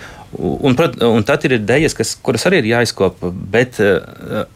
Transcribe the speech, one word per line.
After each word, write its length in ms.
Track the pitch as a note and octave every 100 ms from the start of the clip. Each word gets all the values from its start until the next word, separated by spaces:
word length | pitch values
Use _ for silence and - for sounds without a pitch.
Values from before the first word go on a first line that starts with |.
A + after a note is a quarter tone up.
| - - -
U-, 320 | - F2 C#2
un, 160 | C#3 B2
prot-, 240 | E3 A#2+
un 240 | A#2 A2+ G#2
tad 180 | C#3
ir 140 | - A#2+
dejas, 380 | G#2 C3+ D3+ -
kas, 160 | A2 -
kuras 300 | - A#2 -
arī 140 | F#3+
ir 80 | G#2+
jāizkopa, 600 | A#2 A#2 - F#2 - F2+
bet, 480 | F#2 F#2+ A2 B2+ -
ā, 640 | G2 F2+ - - - G#2+ -